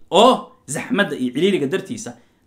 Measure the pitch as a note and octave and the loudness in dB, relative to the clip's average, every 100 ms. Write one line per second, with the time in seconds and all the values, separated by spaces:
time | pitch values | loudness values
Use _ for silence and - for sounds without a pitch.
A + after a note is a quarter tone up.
0 | - E3 A#3+ A#3+ - _ - D#3 - F#3+ | 0 4 6 4 -4 _ -12 -10 -4 -2
1 | G3+ - B2+ B2 F#3 F3+ C#3 F#3 - G#2+ | -2 -2 -6 0 0 2 -2 -4 -6 -12
2 | - - _ _ | -12 -18 _ _